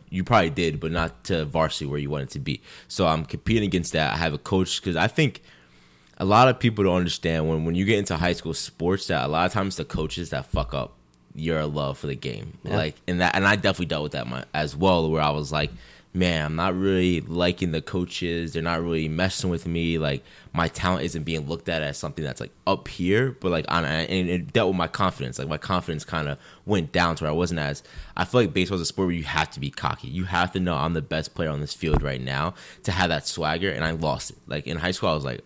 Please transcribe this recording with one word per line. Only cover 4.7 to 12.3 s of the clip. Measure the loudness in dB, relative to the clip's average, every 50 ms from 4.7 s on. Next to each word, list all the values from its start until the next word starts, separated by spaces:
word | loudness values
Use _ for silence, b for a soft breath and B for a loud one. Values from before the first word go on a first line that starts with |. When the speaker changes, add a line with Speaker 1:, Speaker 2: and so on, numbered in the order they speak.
| -2 -4
Speaker 1:
'cause | -2 -2 2
I | 2 2
think | 2 4 2 2 2 0 -6 b b b b b b b b b b b b b b b -2
a | 2
lot | 6 8 8 8
of | 8 6 4
people | 2 2 4 4 4
don't | 4 4
understand | 4 2 0 -2 -2 0 0 2 2 2 2
when, | 0 0 0
when | 0 2
you | 2 2
get | 2 2 2
into | 2 -2 0
high | 0 2 0 0
school | 0 -4 -6 -4
sports | -4 -6 -8 -6 -2 0 0 0 0 0 0
that | 0 0 0
a | 0
lot | 2 2 2
of | 2
times | 2 0 -2 -2 -4
the | -6 -8
coaches | -6 -4 -4 -4 -4 -4 -8 -6 -6
that | -6 -6 -4
fuck | -2 -2 -2 -2 -2
up | -4 -4 -6 -6 -10 -20 _ _ _ _ _ _ -10
your | -6 -2 -2 0 0 -2
love | -2 -2 -2 -2 -4 -4 -6
for | -6
the | -8 -6
game. | -6 -6 -8